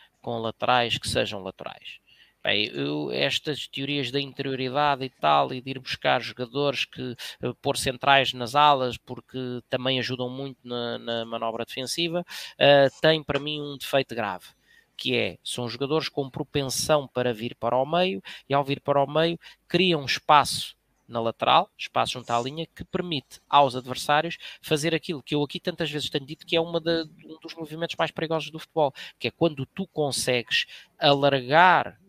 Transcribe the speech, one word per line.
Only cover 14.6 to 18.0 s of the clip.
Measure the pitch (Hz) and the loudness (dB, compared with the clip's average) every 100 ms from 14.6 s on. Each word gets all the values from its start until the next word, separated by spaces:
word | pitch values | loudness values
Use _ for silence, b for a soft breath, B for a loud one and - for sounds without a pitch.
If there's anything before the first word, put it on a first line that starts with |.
| b b b - | b b b -8
que | 127 120 | -2 0
é, | 104 85 | -2 -6
são | - - 120 | -10 -6 -6
jogadores | 117 139 156 139 | -6 -2 -2 -2
com | - 135 | -6 -8
propensão | - 147 147 135 - - 151 131 | -8 -6 -4 -2 -4 2 0 0
para | 123 123 | -2 -2
vir | 110 117 - | -2 -8 -4
para | 117 123 | 0 0
o | |
meio, | 139 170 | 2 0